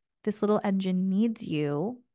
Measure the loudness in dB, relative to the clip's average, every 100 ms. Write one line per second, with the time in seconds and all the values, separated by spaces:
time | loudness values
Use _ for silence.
0 | _ _ -6 -2 2 2 2 0 0 0
1 | 2 2 2 -2 -4 -2 0 0 -2 -6
2 | _